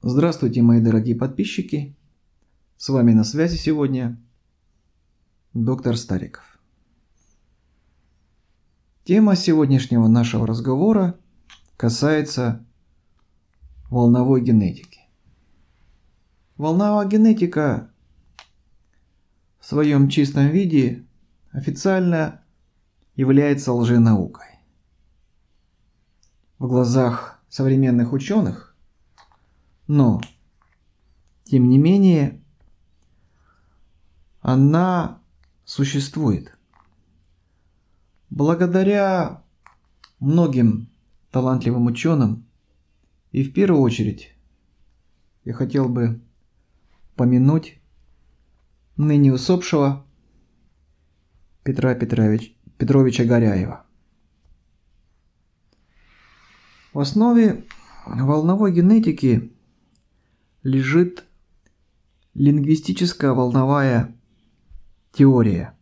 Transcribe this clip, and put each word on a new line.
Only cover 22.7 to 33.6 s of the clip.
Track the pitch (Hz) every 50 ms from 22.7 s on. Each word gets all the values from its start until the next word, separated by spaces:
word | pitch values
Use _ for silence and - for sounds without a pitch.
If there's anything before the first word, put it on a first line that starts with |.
| _ _ _ _ _ _ _ _ _
является | - 135 131 135 139 143 147 143 139 139 131 123
лженаукой | 120 117 117 120 120 117 117 113 98 90 - - - - - _ _ _ _ _ _ _ _ _ _ _ _ _ _ _ _ _ _ _ _ _ _ _ _ _ _ _ _ _ _ _ _ _ _ _ _ _ _ _ _ _ _
в | 135
глазах | 123 123 123 127 117 123 131 127 120 120 117 - - - _ _ _
современных | - - 135 135 135 135 135 127 120 120 120 117 135
ученых, | 135 - - 196 220 175 101 - - - _ _ _ _ _ _ _ _ _ _ _ _ _ _ _ _ _ _ _ _ _ _ _ _
но, | - 147 147 135 120 101 104 117 - _ _ _ _ _ _ _ _ _ _ _ _ _ _ _ _ _ _ _ _ _ _ _
тем | - - 131 123 123
не | 127
менее, | 139 147 165 190 202 196 190 170 156 143 139 - - _ _ _ _ _ _ _ _ _ _ _ _ _ _ _ _ _ _ _ _ _ _ _ _